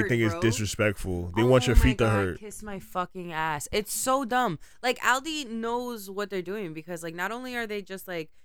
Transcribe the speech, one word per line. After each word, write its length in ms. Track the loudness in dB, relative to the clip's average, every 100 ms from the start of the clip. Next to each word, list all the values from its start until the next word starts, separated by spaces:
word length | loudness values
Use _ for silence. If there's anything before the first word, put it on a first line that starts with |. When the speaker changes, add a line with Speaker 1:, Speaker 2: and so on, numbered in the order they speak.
Speaker 1:
they 60 | 2
think 200 | 2 2
Speaker 2:
bro. 80 | 2
Speaker 1:
it's 80 | 0
disrespectful. 840 | 2 -2 0 0 0 -4 -4 -2 2
They 60 |
Speaker 2:
Oh 40 | 6
Speaker 1:
want 180 | 6 8
your 120 | 8
Speaker 2:
my 40 |
Speaker 1:
feet 160 | 8 6
to 40 |
Speaker 2:
God, 80 | 4
Speaker 1:
hurt. 280 | 4 0 -4
Speaker 2:
kiss 200 | -12 -12
my 160 | -10 -12
fucking 520 | -8 -6 -6 -8 -8
ass. 380 | -4 -2 -4 -2
It's 220 | -2 -2
so 320 | -2 0 0 2
dumb. 340 | 0 0 -2 -10 -4
Like, 160 | -2 0
Aldi 500 | 2 2 0 -6 -6
knows 600 | -6 -2 -2 -4 -8 -8
what 180 | -6 -4
they're 120 | -4
doing 320 | -6 -6 -8
because, 300 | -10 -10 -8
like, 120 | -8 -6
not 160 | -6
only 240 | -6 -6 -6
are 100 | -4
they 160 | -6
just, 240 | -8 -12 -8
like, 240 | -8 -8 -14